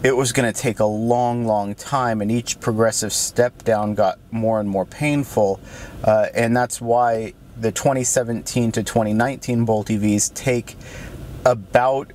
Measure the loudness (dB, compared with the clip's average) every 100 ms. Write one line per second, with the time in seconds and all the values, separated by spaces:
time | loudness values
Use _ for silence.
0 | 2 2 2 0 0 0 -4 0 0 0
1 | 0 2 2 0 0 0 -2 -8 -4 -2
2 | 0 0 0 -2 -2 -4 -2 2 2 2
3 | -4 -4 -4 0 0 0 0 0 0 2
4 | 0 0 -8 -2 0 0 0 -2 -4 -2
5 | 0 0 0 2 2 0 -8 -16 -16 -2
6 | 4 4 4 0 2 2 0 -4 0 2
7 | 2 0 -4 -12 -20 -4 -4 0 0 0
8 | 0 0 0 -4 -2 0 0 0 -2 0
9 | 2 2 0 -2 -2 0 2 0 0 0
10 | 2 2 0 -2 -2 -2 -4 -16 -16 -14
11 | -14 -14 -14 0 0 0 2 4 4 2
12 | -4